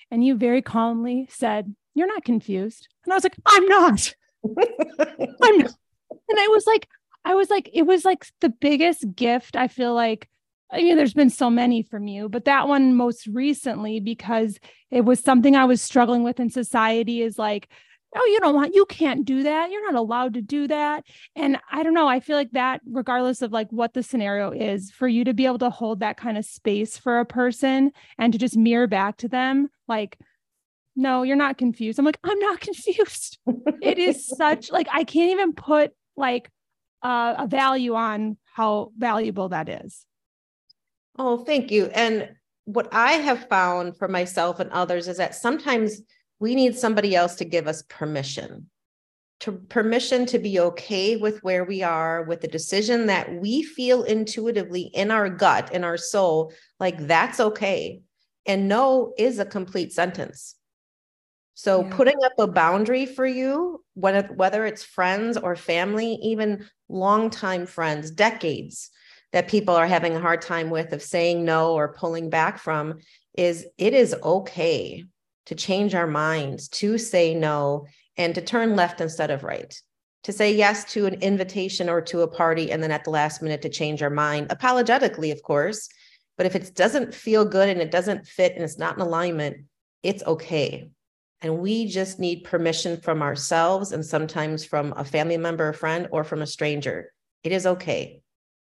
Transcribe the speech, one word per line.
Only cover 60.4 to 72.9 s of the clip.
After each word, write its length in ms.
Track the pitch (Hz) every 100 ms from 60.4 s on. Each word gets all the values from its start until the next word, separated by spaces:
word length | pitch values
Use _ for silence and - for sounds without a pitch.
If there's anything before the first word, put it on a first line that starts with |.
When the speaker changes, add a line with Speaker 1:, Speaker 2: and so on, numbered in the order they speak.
| - - _ _ _ _ _ _ _ _ _ -
Speaker 2:
So 260 | 202 190
Speaker 1:
Yeah. 120 | 190 190
Speaker 2:
putting 260 | 254 285
up 100 | 254 -
a 80 | 202
boundary 600 | 180 165 190 214 254 262
for 180 | 269
you, 580 | 262 254 262 285 359 330 _
whether, 340 | - 190 196 202
whether 320 | - 185 208 220
it's 180 | 214
friends 540 | - - 180 196 226 233
or 180 | 175 175
family, 640 | - 170 190 214 226 226
even 480 | 220 220 214 202 - _ -
longtime 720 | 190 196 214 220 220 196 185
friends, 460 | 180 - 160 151 156
decades, 800 | 160 214 233 165 131 - - - _ _ - _
that 160 | 180 180
people 260 | 214 196
are 120 | 175 165
having 280 | 175 170
a 60 | 165
hard 220 | 170 170
time 260 | - 165 160
with, 240 | 165 160
of 100 | 147
saying 420 | - 180 170 170 165
no 260 | 160 160
or 220 | 160 151
pulling 340 | - 170 165 165
back 300 | 160 165 214
from, 400 | - 156 151